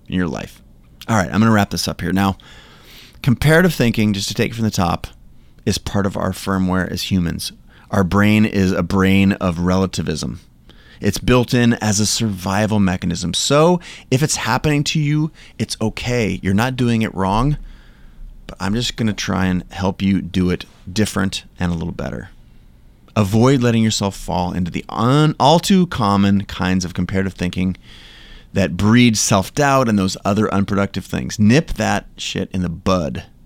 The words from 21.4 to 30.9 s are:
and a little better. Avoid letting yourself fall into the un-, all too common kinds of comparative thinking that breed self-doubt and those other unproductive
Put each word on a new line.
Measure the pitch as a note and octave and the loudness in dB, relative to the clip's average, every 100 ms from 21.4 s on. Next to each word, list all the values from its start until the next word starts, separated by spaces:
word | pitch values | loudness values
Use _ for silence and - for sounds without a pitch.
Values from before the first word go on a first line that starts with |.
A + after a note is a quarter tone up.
| - - | -12 -6
and | F2 | -4
a | E2+ | -4
little | E2+ | -6
better. | - - - - - - - - - - - - - | -8 -8 -10 -14 -20 -20 -20 -20 -20 -20 -20 -8 -2
Avoid | G2+ A2 B2 C#3 | 2 4 4 4
letting | A#2+ A2+ | 2 2
yourself | A2 - G2+ | 2 0 -4
fall | - - E2+ F2+ | -6 -6 -4 -2
into | F2 F2+ | -2 -4
the | D#2 - | -6 -8
un-, | - A#2 C#3+ D3+ - | -2 2 4 2 4
all | C3 E3+ | 4 4
too | - F#3+ F3 | 4 2 2
common | - G#2 G2+ G2+ G2+ | 0 2 4 4 2
kinds | G2 - F#2 F#2 | -2 -4 0 0
of | F2 | -2
comparative | F2+ F2+ G2 F#2+ | -4 -4 -2 -4
thinking | - F2+ F#2 F#2 F2+ - - - - - - - | -4 -6 -2 -4 -4 -12 -20 -20 -20 -20 -20 -8
that | - F#2 F2 | -2 -2 0
breed | G#2 A#2 B2 G#2+ | 4 6 6 4
self-doubt | - G#2 F#2+ - C#3+ C3+ A#2+ | 2 0 0 -2 2 2 2
and | G#2 | 2
those | F#2+ - | 0 -2
other | F#2+ G2+ G#2+ | -2 0 0
unproductive | F#2+ G2 G2+ G2 | 0 -2 -2 -2